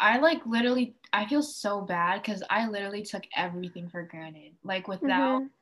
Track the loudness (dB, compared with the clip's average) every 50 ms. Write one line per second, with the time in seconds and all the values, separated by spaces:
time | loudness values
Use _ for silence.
0 | 4 4 6 6 6 6 4 4 -2 0 0 2 2 4 2 2 0 -2 -4 _
1 | -8 -2 0 0 2 2 2 2 2 0 -4 -4 -2 -2 -2 -2 -2 -2 0 2
2 | 2 2 0 0 -2 -4 -6 -4 -2 0 0 0 0 0 -2 -4 -4 -6 -6 -8
3 | -8 -8 -10 -10 -10 -6 -4 -4 -2 -2 -4 -6 -8 -8 -10 -12 -12 -10 -10 -10
4 | -10 -10 -12 -14 -14 -14 -16 -18 -20 -20 -20 _ -8 -4 -4 -4 -4 -6 -6 -2
5 | 0 2 2 4 4 2 2 0 -2 -4 _ _